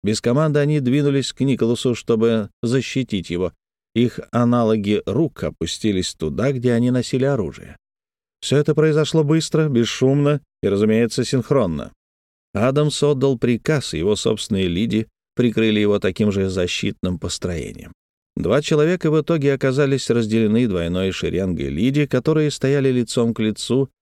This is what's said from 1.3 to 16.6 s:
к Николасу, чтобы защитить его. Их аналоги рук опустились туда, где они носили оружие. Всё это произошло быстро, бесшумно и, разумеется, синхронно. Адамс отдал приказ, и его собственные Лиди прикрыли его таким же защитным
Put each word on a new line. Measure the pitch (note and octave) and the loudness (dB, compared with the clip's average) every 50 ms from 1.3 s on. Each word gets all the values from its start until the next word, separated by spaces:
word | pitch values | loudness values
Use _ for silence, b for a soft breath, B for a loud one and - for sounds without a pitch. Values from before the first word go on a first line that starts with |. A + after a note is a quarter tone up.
к | - - | -4 -2
Николасу, | C3+ C#3 B2+ - - A2+ A#2+ - - B2+ A#2+ | 0 0 2 2 2 0 0 0 0 -2 -2
чтобы | - - - A#2 A2 A2+ A#2 A2+ A2 G2+ G#2+ _ _ | -2 0 -2 0 2 2 2 2 0 -2 -6 _ _
защитить | - A#2 B2 C3+ A#2 - - C3+ B2+ - A2 G2 E2 - | -4 -2 0 -2 -2 -2 -4 -4 -4 -2 -4 -6 -4 -4
его. | E2+ F2 F#2 E2+ _ _ _ _ _ _ _ _ _ | -4 -4 -4 -4 _ _ _ _ _ _ _ _ _
Их | A2+ B2 A#2 - - - _ | 0 0 0 0 -6 -14 _
аналоги | - A#2+ A#2+ A#2+ A#2+ A#2+ A#2 A2 A2 A2 G2 G2+ G#2 G2+ - | -2 0 2 2 2 2 2 2 2 0 2 0 0 0 0
рук | - G2 C3 E3 - _ - - | -2 -2 0 -2 -2 _ -6 -6
опустились | D2+ - _ E2 E2 - - - G#2+ G2 F#2 F2 - - | -6 -4 _ -6 -6 -6 -4 -2 0 0 0 -2 -4 -6
туда, | _ D#2 D#2 C#2 - A2+ C#3 | _ -6 -4 -2 -2 -2 -2
где | C#3 B2+ A#2 B2+ | -2 0 0 0
они | A#2+ A#2 A#2+ B2 | 2 2 2 2
носили | B2+ B2+ A#2 - - B2+ C3 | 0 0 -2 -2 -2 0 0
оружие. | C#3 C#3+ A#2 F#2+ D2 C#2 - G1+ - - _ _ _ _ _ _ _ _ _ _ _ _ _ | 0 0 0 -2 -6 -8 -12 -20 -20 -20 _ _ _ _ _ _ _ _ _ _ _ _ _
Всё | - - C3 D3 | -4 0 2 2
это | D3 - D3 | 2 2 2
произошло | D3+ D#3 D#3 D3 D#3 D3+ - - D#3+ D3+ | 2 2 2 2 2 0 2 2 2 2
быстро, | C#3+ D#3 E3 D#3 - - D#3 D#3 D3+ | 4 2 2 2 0 0 0 0 2
бесшумно | C3 A#2 A#2 - - - C3 C3 C#3 C#3+ C#3+ C#3+ D3+ C#3 _ _ _ _ | 2 2 2 0 0 2 2 4 4 4 2 2 0 0 _ _ _ _
и, | - G2+ | -2 0
разумеется, | G2+ G2 G#2+ G#2+ A2 A2+ A#2+ A2 - - A#2+ | 2 2 4 4 4 2 2 0 0 -4 -2
синхронно. | - - C3 A2+ - D3 C#3 A2 F2 D#2+ C#2+ A1+ - _ _ _ _ _ _ _ _ _ _ _ _ | 0 -2 -2 0 2 0 2 2 0 -2 -6 -8 -10 _ _ _ _ _ _ _ _ _ _ _ _
Адамс | - G2+ A2+ C3 C3+ D3 D3+ D3 - - | -4 0 0 2 2 2 0 0 0 0
отдал | D3 D3 D3 C3 B2+ C#3 C3 A2+ | 2 2 2 2 2 0 0 0
приказ, | - A#2+ A#2+ G#2+ - - D#3+ D3+ - - - | 0 0 0 0 0 -2 -2 -2 -2 -4 -6
и | D#2 | -2
его | E2 G2+ G#2+ | 0 0 0
собственные | - - - A2 G#2+ - - G#2 F#2+ F#2+ F2+ | 0 0 -2 -2 -2 -2 -2 -2 0 0 0
Лиди | E2+ F2 A2+ G2+ G2 A2 A2 _ _ _ _ _ _ | 0 -2 -2 0 0 -2 -2 _ _ _ _ _ _
прикрыли | - B2 A#2+ G#2+ - A2+ A2 G#2+ G#2 | 0 0 2 2 2 2 2 2 2
его | G#2 G#2 G#2 G2+ | 2 2 2 2
таким | - F#2+ F2+ - G#2+ G#2 | 0 -2 0 0 0 0
же | F#2+ G2+ F#2+ F#2+ | 2 0 -2 0
защитным | F#2 F#2 | 0 -2